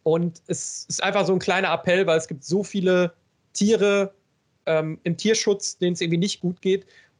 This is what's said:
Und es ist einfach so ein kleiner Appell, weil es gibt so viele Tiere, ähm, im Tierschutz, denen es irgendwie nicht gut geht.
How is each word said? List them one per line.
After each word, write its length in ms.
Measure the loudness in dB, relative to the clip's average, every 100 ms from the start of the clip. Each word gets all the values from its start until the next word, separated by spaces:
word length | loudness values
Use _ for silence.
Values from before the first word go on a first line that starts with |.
Und 380 | 0 0 0 -6 -8
es 380 | -8 -8 -12 -10
ist 140 | -4
einfach 240 | -2 0 2
so 80 |
ein 60 | 0
kleiner 340 | 0 0 0
Appell, 320 | -2 0 2 4
weil 120 | 2
es 100 | 0
gibt 160 | -10
so 200 | -4 -4
viele 500 | -2 -2 2 2 2 -4 _ _ _
Tiere, 600 | 0 2 4 4 2 0 _ _ _ _ _ -2
ähm, 340 | 0 -2 -6
im 140 | -6 -2
Tierschutz, 600 | 0 2 2 -2 -4 -4
denen 160 | -2
es 80 | -2
irgendwie 160 | -2 0
nicht 240 | 0 -2
gut 200 | -6 -4
geht. 240 | -2 -2 -4 -20 _